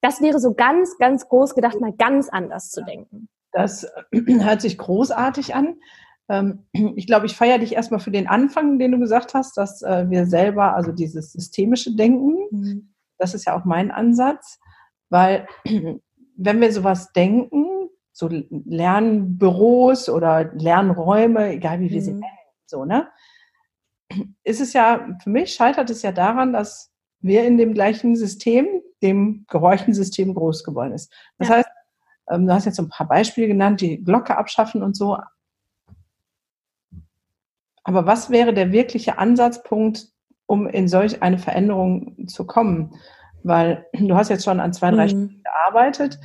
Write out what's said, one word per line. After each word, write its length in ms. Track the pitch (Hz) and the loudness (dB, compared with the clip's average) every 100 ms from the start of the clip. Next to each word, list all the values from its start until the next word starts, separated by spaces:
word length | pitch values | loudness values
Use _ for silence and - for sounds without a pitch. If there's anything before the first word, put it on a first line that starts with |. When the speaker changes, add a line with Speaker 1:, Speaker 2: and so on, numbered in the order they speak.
Speaker 1:
Das 180 | 247 - | -2 2
wäre 180 | 302 294 | 2 2
so 120 | 240 | 2
ganz, 440 | 208 240 330 359 - | 2 2 2 0 2
ganz 300 | 254 269 - | 0 0 2
groß 260 | 254 269 | 2 2
gedacht, 260 | 269 233 208 | 2 0 -2
mal 120 | 220 | -4
ganz 360 | 175 226 277 269 | 0 2 0 -2
anders 420 | 190 180 175 - | -6 -8 -10 -12
zu 140 | - | -14
denken. 440 | 214 - - 208 226 _ _ | -14 -14 -18 -20 -20 _ _
Speaker 2:
Das 340 | 175 196 - - - | -4 -4 -6 -16 -18
<clears throat> 120 | - | -4
hört 480 | 233 240 247 208 214 | -2 2 2 2 0
sich 160 | 220 185 | -2 -6
großartig 760 | - 185 269 226 254 269 277 | -4 -2 0 -2 -4 -4 -6
an. 220 | 269 294 349 _ - _ _ - | -2 -4 -4 _ -20 _ _ -6
Ähm, 380 | 196 196 - _ | -2 -2 -6 _
<clears throat> 280 | 175 214 214 | -2 -2 -2
ich 100 | 185 | 0
glaube, 200 | 214 220 | 0 0
ich 100 | - | 0
feiere 220 | 240 247 | 2 2
dich 160 | 226 | 0
erstmal 260 | 226 226 214 | -4 -4 -6
für 100 | 208 | -4
den 160 | 196 190 | -4 0
Anfang, 500 | 202 277 311 294 277 | 0 0 0 0 2
den 140 | 254 | 2
du 60 | 247 | 0
gesagt 360 | 240 226 247 | 2 0 0
hast, 220 | 269 262 - | -4 -4 -4
dass, 240 | 196 - | -6 -6
äh, 280 | - 185 180 | -4 -2 0
wir 160 | 180 175 | 0 2
selber, 480 | 170 202 202 202 | 2 2 2 0
also 180 | 190 170 | 0 -4
dieses 400 | 170 160 160 156 | -4 -6 -8 -12
systemische 640 | - 180 - 208 240 254 214 | -14 -10 -2 0 0 -2 0
Denken, 400 | 220 254 269 339 415 | 2 2 2 -2 -4
Speaker 1:
Mhm. 440 | 208 202 202 - _ _ - | -6 -6 -8 -12 _ _ -8
Speaker 2:
das 160 | 180 | -6
ist 100 | 202 - | -6 -4
ja 100 | 175 | -2
auch 60 | |
mein 260 | 180 170 202 | -2 -2 -2
Ansatz, 680 | - 233 233 262 294 - - _ _ _ _ - | 0 2 2 2 -2 -10 -20 _ _ _ _ 0
weil 380 | 180 185 196 196 - | 4 4 2 -4 -12
<clears throat> 360 | - 214 160 - _ _ _ - | -4 -4 -4 -10 _ _ _ -6
wenn 240 | 190 220 | 0 4
wir 120 | 233 | 4
sowas 400 | 208 190 180 - | 2 0 0 -2
denken, 540 | 185 185 226 240 285 320 381 370 _ _ | 2 2 2 0 -2 -2 -4 -8 _ _
so 140 | - 165 | -8 -6
Lernbüros 1800 | 165 147 151 - 165 175 196 226 214 190 180 190 180 220 247 254 262 - | -6 -8 -12 -6 -2 2 2 2 0 -2 2 2 4 4 6 4 4 0
oder 440 | 151 165 160 160 | 0 2 2 0
Lernräume, 960 | - 160 175 196 180 165 208 233 226 208 | -2 2 4 4 0 2 4 4 2 0
egal 280 | 160 165 175 | -4 -4 -4
wie 100 | 180 | -4
wir 120 | 202 | -4
sie 100 | 196 | -6
Speaker 1:
Mhm. 80 | 202 | -8
Speaker 2:
nennen, 180 | 202 - _ _ _ | -12 -18 _ _ _
so, 180 | 143 | -10
ne? 240 | 139 233 330 _ _ _ _ _ _ _ _ _ - 190 196 _ | -4 -4 -4 _ _ _ _ _ _ _ _ _ -14 -10 -10 _
Ist 160 | - 226 | -8 -6
es 120 | 254 | -2
ja, 360 | 269 226 233 - 180 | 2 2 2 -4 -10
für 80 | - | -4
mich 240 | 226 370 | -2 -2
scheitert 340 | - 240 285 247 | 0 0 0 -4
es 120 | 226 | -4
ja 100 | 202 | -6
daran, 400 | 180 185 240 262 | -2 0 0 -2
dass 400 | 233 208 - - _ _ _ | -2 -6 -10 -20 _ _ _
wir 240 | 185 202 240 | 2 2 4
in 100 | 240 | 4
dem 160 | 226 | 4
gleichen 440 | 214 202 220 240 233 | 2 0 0 0 0
System, 500 | 208 - - 240 330 381 - _ | -2 -4 0 2 2 -2 -8 _
dem 440 | 190 196 202 214 - | 0 2 0 -2 -4
gehorchen 460 | 165 175 190 190 | 0 2 2 2
System 400 | 196 185 - 190 | -2 -2 -4 -4
groß 300 | 180 160 160 | -2 -4 -4
geworden 280 | - 120 127 | -8 -8 -8
ist. 200 | 117 - _ _ - | -10 -14 _ _ -6
Das 100 | 233 | 0
Speaker 1:
Ja. 80 | 233 | 2
Speaker 2:
heißt, 120 | 240 _ _ _ _ _ - | 0 _ _ _ _ _ -6
ähm, 160 | 175 185 | -2 2
du 60 | |
hast 120 | 185 196 | 2 0
jetzt 100 | 185 | -4
so 60 | |
ein 60 | 160 | -6
paar 200 | - 170 | -6 0
Beispiele 380 | 156 220 - 226 | 0 0 -2 0
genannt, 320 | 202 196 202 | 2 2 2
die 220 | 175 160 | -2 -4
Glocke 340 | 175 220 - 208 | 0 0 0 -4
abschaffen 460 | 208 - 220 214 | -2 -2 -2 -2
und 140 | 196 196 | -4 -4
so. 200 | 202 - - _ _ _ _ _ _ - _ _ _ _ _ _ _ _ _ 87 - _ _ _ _ _ _ _ | -4 -4 -10 _ _ _ _ _ _ -20 _ _ _ _ _ _ _ _ _ -20 -20 _ _ _ _ _ _ _
Aber 220 | - 180 170 | -2 0 2
was 240 | 233 226 | 0 2
wäre 240 | 240 233 | 2 4
der 180 | 202 185 | 2 2
wirkliche 460 | 208 240 220 - - | 2 0 -2 -4 -2
Ansatzpunkt, 920 | 208 240 240 240 - 214 220 214 - _ _ _ - | 2 4 2 0 -6 -2 -2 -4 -12 _ _ _ -2
um 200 | 208 208 | -2 -2
in 220 | - 185 | -2 2
solch 340 | 185 208 220 | 2 2 0
eine 160 | 180 185 | 0 0
Veränderung 920 | - - 202 190 185 185 - - 180 | 0 0 0 0 0 -2 -6 -14 -14
zu 180 | - 185 | -12 -4
kommen? 480 | - 220 170 160 - - _ _ - | 0 0 0 -6 -12 -20 _ _ -10
Weil 440 | 175 170 170 165 - | 0 2 2 -2 -6
du 220 | - 202 | -2 2
hast 140 | 185 214 | 2 2
jetzt 160 | 190 | 0
schon 160 | 196 185 | -2 -2
an 120 | 180 | -2
zwei, 180 | 180 180 | -2 2
drei 140 | 220 | 4
Speaker 1:
Mhm. 40 | 208 | 2
Speaker 2:
Stellen 340 | 196 202 - | 0 -4 -10
gearbeitet. 800 | - 156 175 226 262 269 285 - | -8 -2 0 4 2 2 -4 -6